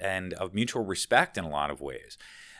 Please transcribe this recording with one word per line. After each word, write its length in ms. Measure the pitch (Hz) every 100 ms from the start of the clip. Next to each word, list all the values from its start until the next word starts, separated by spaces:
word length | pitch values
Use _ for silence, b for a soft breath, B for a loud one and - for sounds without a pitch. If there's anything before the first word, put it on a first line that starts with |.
and 320 | 95 95 92
of 220 | 87 92 101
mutual 280 | 120 123
respect 540 | 98 92 - 120 175 -
in 60 | 82
a 40 |
lot 200 | 73 73
of 100 | 71
ways. 380 | 69 64 - - B B B B